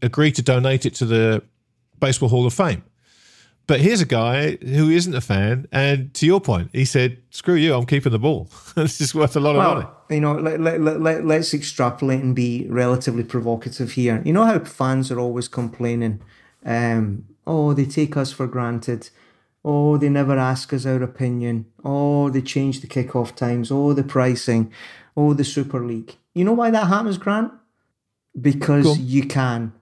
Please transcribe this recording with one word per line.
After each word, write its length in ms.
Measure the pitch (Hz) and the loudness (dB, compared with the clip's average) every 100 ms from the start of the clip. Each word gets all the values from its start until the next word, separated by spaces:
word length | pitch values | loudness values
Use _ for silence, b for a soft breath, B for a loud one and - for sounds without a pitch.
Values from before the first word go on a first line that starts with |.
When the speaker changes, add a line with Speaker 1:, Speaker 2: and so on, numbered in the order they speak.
Speaker 1:
agreed 340 | 123 147 151 | -2 2 2
to 60 | 143 | 2
donate 440 | 123 127 131 135 | 2 2 2 0
it 100 | - | -2
to 100 | - | -2
the 380 | 117 113 113 107 - _ _ _ _ - | 0 2 2 0 -4 _ _ _ _ -2
Baseball 300 | 135 131 123 | -2 0 2
Hall 180 | 123 123 | 2 2
of 60 | |
Fame. 300 | - 180 85 - _ b b b b b b - | 0 0 -2 -8 _ b b b b b b 0
But 120 | 135 | 4
here's 180 | 170 226 | 4 4
a 60 | |
guy 520 | 147 117 113 135 151 - | 2 0 0 0 -2 -4
who 340 | 127 139 156 | -2 2 4
isn't 240 | 165 180 | 4 2
a 60 | 127 | -4
fan, 460 | - 98 101 123 143 | -2 0 0 -2 -2
and 420 | 131 139 143 135 | 0 0 0 -4
to 140 | - 151 | 0 2
your 120 | 190 | 4
point, 300 | 165 95 85 | 2 -2 -2
he 140 | 131 | -2
said, 320 | 135 135 123 123 _ | 0 2 0 -2 _
"Screw 240 | - - | -6 0
you, 180 | 170 156 | 2 2
I'm 140 | 127 120 | 0 0
keeping 240 | 143 131 | 0 2
the 80 | 113 | 0
ball. 280 | 139 139 - - | 0 -2 -6 -16
<laughs> 140 | - | -8
This 260 | - 156 - | -2 -2 -2
is 140 | 143 | -2
worth 200 | 156 151 | 0 0
a 40 | 151 | 2
lot 160 | 147 | 2
of 20 | 143 | 4
Speaker 2:
Well, 160 | 180 | 2
Speaker 1:
money." 120 | 139 87 - - | 0 -6 -14 -4
Speaker 2:
you 100 | 151 | -2
know, 120 | 147 | 0
let, 260 | 151 160 156 | 0 -2 -2
let, 180 | 165 165 | 0 0
let, 200 | 156 156 | 0 0
let, 240 | 160 160 | 0 0
let's 260 | 156 156 160 | 0 0 0
extrapolate 680 | 147 147 - 123 120 135 131 | -4 -4 -2 -2 0 -2 0
and 140 | 131 | 0
be 320 | 123 123 120 - | 0 -2 -2 -4
relatively 540 | 120 123 127 127 117 | 0 2 0 -2 -4
provocative 720 | 110 123 113 117 117 - 120 | -4 -4 -2 -4 -6 -8 -6
here. 280 | - 120 110 | -2 0 0
You 100 | 151 | 0
know 120 | 180 | 2
how 140 | 226 202 | 2 2
fans 520 | - - 131 131 131 | -2 -4 0 0 -2
are 80 | 123 | -4
always 280 | 123 120 120 | -4 -6 -6
complaining, 720 | - 117 - 120 117 113 104 b b b b | -6 -8 -4 -4 -2 -4 -6 b b b b
um, 640 | - 117 117 113 107 101 - _ - | -6 -2 0 0 -2 -6 -12 _ -4
"Oh, 260 | 160 147 | 0 2
they 120 | 143 | 2
take 300 | 135 165 147 | 0 -2 -2
us 160 | 147 131 | -2 -4
for 140 | - | -6
granted. 640 | 127 127 120 117 117 117 - b b b b _ | -6 -4 -4 -4 -6 -8 -10 b b b b _
Oh, 340 | 151 147 147 147 | -2 2 4 4
they 120 | 143 | 2
never 280 | 143 139 135 | 2 2 2
ask 340 | 127 131 - | 0 -2 -4
us 140 | 135 | -4
our 160 | 131 131 | -2 -2
opinion. 640 | 127 127 127 120 120 117 110 _ | -2 -4 -4 -2 -2 -4 -6 _
Oh, 460 | 135 143 143 143 143 | -4 0 2 2 2
they 140 | 131 | 0
change 380 | 131 143 139 131 | -2 -2 -2 -4
the 60 | - | -6
kickoff 480 | 131 127 127 117 | -4 -2 -2 -4
times. 360 | - 120 120 117 | -4 -2 -2 -2
Oh, 220 | 139 143 | 0 2
the 100 | 139 | 2
pricing. 680 | 139 135 127 123 - 113 110 B B B B - | 0 0 2 0 0 0 0 B B B B 0
Oh, 160 | 147 | 2
the 100 | 143 | 2
Super 400 | 139 147 139 135 | 0 -4 -4 -4
League." 320 | 120 113 113 - _ | -6 -8 -10 -20 _
You 80 | 175 | -2
know 100 | 190 | 0
why 160 | 233 233 | 2 2
that 160 | 220 | 2
happens, 320 | 185 202 220 185 | 2 2 0 -4
Grant? 340 | 202 214 226 - _ _ _ _ _ _ _ - | -2 -2 -2 -8 _ _ _ _ _ _ _ -2
Because 440 | 143 139 151 143 | 0 2 2 4
Speaker 1:
Go 80 | 151 | 4
on. 60 | 151 | 2
Speaker 2:
you 220 | 127 135 | 0 -2
can. 500 | 139 139 127 117 113 - | 0 -2 -2 -2 -6 -10